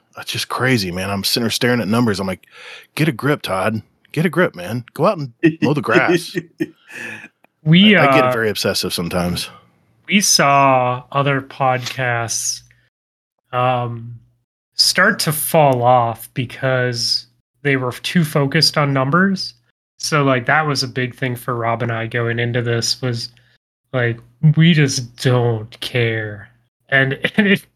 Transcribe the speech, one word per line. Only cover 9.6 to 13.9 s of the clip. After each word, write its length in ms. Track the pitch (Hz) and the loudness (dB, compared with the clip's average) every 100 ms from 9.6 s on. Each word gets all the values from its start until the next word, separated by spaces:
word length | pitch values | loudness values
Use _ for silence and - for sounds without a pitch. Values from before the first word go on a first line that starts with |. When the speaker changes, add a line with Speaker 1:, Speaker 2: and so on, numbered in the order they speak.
| _ _ _ _ - | _ _ _ _ -2
Speaker 3:
we 120 | 190 | 0
saw 800 | 196 - 147 139 139 131 123 123 - | 2 2 4 4 4 4 0 -2 -4
other 300 | 139 139 139 | -2 0 -2
podcasts, 1200 | 135 - 135 127 120 - 127 117 113 - - - - _ _ _ _ _ _ _ _ | -4 -4 -2 -2 -4 -6 -4 -2 -4 -6 -6 -8 -12 _ _ _ _ _ _ _ _
um, 680 | 123 127 123 120 | 0 2 2 -2